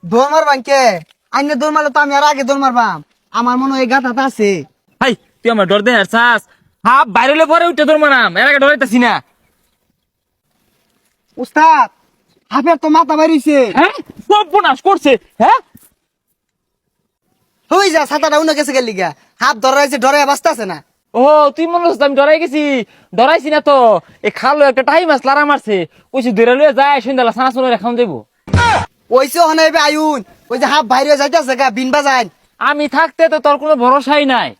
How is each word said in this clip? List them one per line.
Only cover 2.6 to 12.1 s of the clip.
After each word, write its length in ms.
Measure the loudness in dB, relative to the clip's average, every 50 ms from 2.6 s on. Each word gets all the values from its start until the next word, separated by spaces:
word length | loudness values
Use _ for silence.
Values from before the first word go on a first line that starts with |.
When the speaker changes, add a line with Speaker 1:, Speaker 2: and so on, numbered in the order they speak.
Speaker 1:
মারবাম। 380 | -2 -2 0 0 -2 -2 -4 -8 -12 _ _ _ _ _ _
আমার 240 | -4 -2 -2 -2
মনে 160 | -2 -2 -2 -2
হয় 80 | -2
এই 60 | -2
গাধাটা 360 | -2 -2 -2 -2 -2 -4 -4 -4
আছে। 260 | -4 -2 -2 -2 -2 -2 -4 -8 _ _ _ _ _ _ _
Speaker 2:
হাই, 120 | -2 -2 -2
তুই 360 | -4 _ _ _ _ _ -4
আমার 160 | 0 0 0
ডর 140 | 0 0 0 0
দে 100 | 0 0
আর 80 | 0 -2
চাস। 360 | 0 0 0 2 2 0 0 -4 _ _ _ _ _ _ _ _
হাফ 220 | 2 2 2 2 2
বাইরে 220 | 0 0 0 2 2
হলে 140 | 2 2
পরে 180 | 2 2 2 2
উঠতে 180 | 0 0 0 0
দৌড় 140 | 2 2 2
মারাম, 320 | 2 2 2 2 0 0 0
এর 100 | 0 0
আগে 120 | 2 2 2
ডরাইতাছি 400 | 2 2 2 0 -2 -2 0 0
না। 140 | 2 2 0 -2 -6 _ _ _ _ _ _ _ _ _ _ _ _ _ _ _ _ _ _ _ _ _ _ _ _ _ _ _ _ _ _ _ _ _ _ _ _ _ _ _ _ _ _
Speaker 1:
উস্তাদ, 500 | -12 -12 -4 _ 2 4 4 4 4 2 -2 _ _ _ _